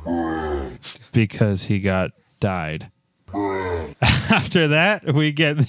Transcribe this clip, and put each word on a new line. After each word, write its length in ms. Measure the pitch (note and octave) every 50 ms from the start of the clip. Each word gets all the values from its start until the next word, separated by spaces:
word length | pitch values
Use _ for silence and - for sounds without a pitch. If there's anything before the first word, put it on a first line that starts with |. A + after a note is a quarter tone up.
| E2 E2+ F2 E2+ E2 D#2+ D#2+ D#2 D#2 D2+ D2 C#2 C2+ C2 - - - - - - - -
because 520 | - A#2+ A2 G2 - - A#2 G#2 G2 F2+ -
he 140 | - G#2+ G2
got 320 | F#2+ G2 F#2 F#2 F#2 - - _ _ _ _ -
died. 500 | - G2+ F#2 F2+ D#2 D#2 D#2 D#2+ - - _ _ _ _
<laughs> 240 | _ _ _ -
After 1400 | F#2+ G2+ G2+ G2 F#2+ F#2+ F#2 F#2 F2 E2+ D#2+ D2 - - - - - - - - A3+ G3 - - - F#3 D#3+ D3
that, 460 | D3 D#3 E3+ G3+ G#3+ F#3+ - E3 C3
we 180 | D3 D3+ D3+
get 260 | D3 D3 D#3+ D3 D3+ D3+ C3+